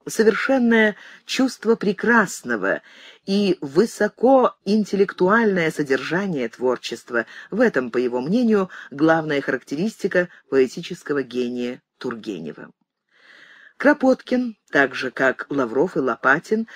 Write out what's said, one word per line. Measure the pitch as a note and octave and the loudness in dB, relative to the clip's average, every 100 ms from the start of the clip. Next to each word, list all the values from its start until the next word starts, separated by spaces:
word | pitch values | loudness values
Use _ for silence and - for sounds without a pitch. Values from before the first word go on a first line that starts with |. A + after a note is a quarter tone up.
| - | -6
Совершенное | - A3 G3+ - C4+ A#3 A3+ G#3+ G#3 - - - | 0 2 2 2 2 4 4 2 0 -12 -20 -8
чувство | - B3+ - G#3 | -2 -2 -2 -2
прекрасного | A3+ G3+ F#3+ G#3 A#3 F#3 - A#2+ A2+ F#2+ E2 - - - - - | 0 0 -2 2 2 2 -4 -6 -4 -2 -2 -6 -20 -20 -16 -4
и | G3 G3+ - | 0 0 0
высокоинтеллектуальное | C#3+ C#3+ A3+ - G#3 - A#3+ C3+ A#3+ - - G#3+ G3+ F#3+ G3 - F#3 A3+ A3 F#3 D#3+ | -2 0 0 0 -4 2 4 6 4 0 -2 0 0 0 0 2 2 4 2 2 0
содержание | - C#3 C3 C#3 E3+ G3+ D3+ A#2 | -2 -2 -2 0 -4 -2 -4 -6
творчества — | - B2+ A#2+ - A#2+ - A#2+ A2+ - - | -2 -2 -2 -6 -12 -6 -6 -6 -10 -6
в | G3 | 0
этом, | A#3+ - B2+ | 2 2 -2
по | A#2+ | -2
его | B2 B2 | -2 -2
мнению, | C3 A3+ A#3 G#3 F3+ - - | -2 0 2 2 0 -8 -14
главная | C#3+ D#3+ D#3+ D#3 C#3+ | 0 2 2 0 -4
характеристика | C#3 C3 - D3 G#3+ - G3 F3+ F3+ - _ | -2 -4 -4 -4 -4 -4 -2 -2 -4 -8 _
поэтического | C3+ C3 - E3+ F3 - C#3+ | 2 2 0 -12 -10 -6 -6
гения | B2+ B2 B2 B2 B2 C3 _ - | -4 -4 -4 -4 -6 -8 _ -12
Тургенева. | B2+ A#2 A2 F2+ D#2+ - - _ _ _ _ _ _ - - - - - | -10 -10 -10 -10 -10 -14 -18 _ _ _ _ _ _ -20 -20 -20 -20 0
Кропоткин, | C#4 D4 C4 B3+ - B3+ B3 A3 _ | 2 4 4 2 0 -2 -2 -8 _
так | D3 C3+ | 0 0
же | C3 C3 | -2 -8
как | - C3+ B2 - | -2 -2 -2 -4
Лавров | C#3+ A#2+ A#2+ F#3 E3+ | -4 -2 0 -2 -2
и | |
Лопатин, | B2+ A2+ C3 C#3+ - A3 A3+ | -2 0 2 2 0 -4 -4